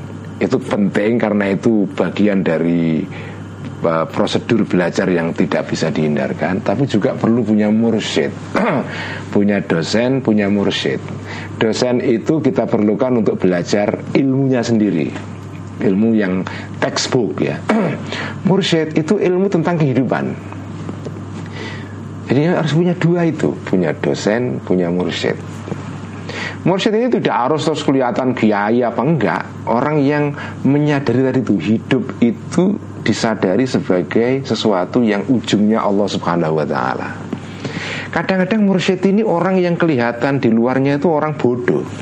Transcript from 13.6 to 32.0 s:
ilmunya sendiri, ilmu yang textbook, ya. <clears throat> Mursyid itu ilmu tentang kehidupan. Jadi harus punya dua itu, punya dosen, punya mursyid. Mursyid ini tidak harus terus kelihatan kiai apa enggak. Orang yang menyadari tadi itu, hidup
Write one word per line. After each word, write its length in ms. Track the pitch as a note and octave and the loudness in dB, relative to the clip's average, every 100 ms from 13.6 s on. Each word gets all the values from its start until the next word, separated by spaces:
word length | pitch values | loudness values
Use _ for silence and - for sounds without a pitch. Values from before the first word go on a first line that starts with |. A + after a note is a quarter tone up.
| F2 G#2 G#2 - - | 0 0 0 -2 0
ilmunya 480 | - C#3 C3 C3+ B2+ | 2 2 2 2 2
sendiri, 480 | A2+ A2+ G#2 E2 C2 - - - - - - - | 2 2 4 2 -2 -6 -12 -12 -12 -12 -12 -2
ilmu 320 | G#2+ F#2+ A2+ | 2 4 4
yang 320 | A2 F#2+ F#2 - - - - | 2 2 -2 -4 -8 -12 -4
textbook, 640 | C#3 - - C3 G#2 - | -2 -2 0 0 0 0
ya. 160 | - C#3+ - | -2 -2 -2
<clears throat> 800 | A3 F3 C3+ - - - - - | 0 0 -4 -8 -8 -8 -4 2
Mursyid 480 | F#3+ F#3+ E3 D#3 | 2 2 0 2
itu 240 | D#3 D3+ G#3 | 0 2 2
ilmu 320 | F#3+ F3+ G3 | 2 2 2
tentang 240 | E3+ E3 E3+ | 2 2 2
kehidupan. 720 | D3+ B2 B2+ - C#2 - - - - - - - - - - - - - - - - - - - | 2 2 2 0 -2 -6 -10 -12 -10 -10 -10 -10 -10 -10 -12 -12 -10 -10 -10 -10 -12 -12 -12 -12
Jadi 160 | - B2 D#3+ | 0 2 4
harus 220 | E3+ D3+ | 2 2
punya 220 | D3 F3+ E3+ | 2 2 2
dua 240 | D#3+ F3 E3+ | 2 4 2
itu, 240 | C3+ D2+ - - | 2 -2 -2 -2
punya 240 | F#2+ E2 | 0 2
dosen, 640 | - D2+ C#2 G2 A2+ B2 - | 0 -2 0 0 0 0 -4
punya 240 | - F#2 F2 | 0 0 2
mursyid. 480 | F2+ E2+ - A1+ G1+ - - - - - - - - - - - - | 0 -2 -2 -2 -2 -8 -12 -10 -10 -10 -12 -12 -12 -10 -8 -8 -4
Mursyid 320 | D#3 F#3+ A3+ G#3+ | 0 2 2 2
ini 120 | B3 A3 | 2 2
tidak 160 | C#3+ A2 | 0 0
harus 320 | B2 D#3 - | 2 2 0
terus 160 | D3+ | 0
kelihatan 480 | - C3+ B2 A#2+ C3 | 2 2 2 0 -2
kiai 480 | A#2 G#2+ G2+ G#2 A#2+ | 2 2 2 2 2
apa 220 | A#2 A2+ | 2 0
enggak. 400 | B2+ D#3+ G2 F2 - - - | 0 2 2 0 -6 -8 -2
Orang 320 | A#2 C#3 D3+ | 0 2 2
yang 320 | C#3 D3 D3 C#3+ - - | 2 2 0 -4 -10 -2
menyadari 560 | C3 C#3+ D3 D3 C#3 A#2+ | 2 2 2 2 2 2
tadi 240 | C3 C3 | 2 0
itu, 100 | G#2+ G2+ | 0 0
hidup 440 | F2+ A2 - C3 | 2 0 2 0